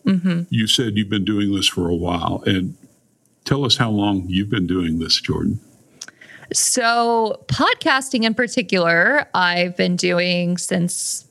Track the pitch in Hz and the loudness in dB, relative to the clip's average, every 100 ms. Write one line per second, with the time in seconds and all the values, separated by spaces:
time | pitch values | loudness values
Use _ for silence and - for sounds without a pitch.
0 | - 190 180 170 175 117 107 - 117 104 | 0 0 2 -2 -2 -2 0 0 0 -2
1 | 101 107 92 104 101 98 87 - 87 85 | -2 -2 0 0 0 0 -2 0 0 0
2 | 87 87 82 92 - 95 92 - - _ | 0 -2 -2 -2 0 0 -2 -8 -20 _
3 | _ _ _ _ - 139 135 - 120 104 | _ _ _ _ -2 0 2 2 2 2
4 | 104 98 90 92 104 110 85 92 85 80 | 2 0 0 -2 0 0 0 0 0 -2
5 | 80 - - 78 - 107 - _ _ - | -2 -2 -2 -2 -2 -4 -8 _ _ -20
6 | - _ - - - - - - 233 240 | -20 _ -20 -20 -6 -2 0 0 2 2
7 | 233 233 220 - - - 339 - 320 269 | 2 2 0 -4 -6 0 2 2 2 0
8 | 262 254 226 220 240 254 185 190 170 170 | 0 0 0 0 -2 -2 0 0 2 4
9 | 196 294 - 180 180 175 180 180 185 180 | 4 2 0 0 2 2 -2 0 0 0
10 | 180 175 180 175 175 175 - 180 175 - | 0 0 0 0 0 -2 -2 -2 -2 -4
11 | - - - | -6 -8 -12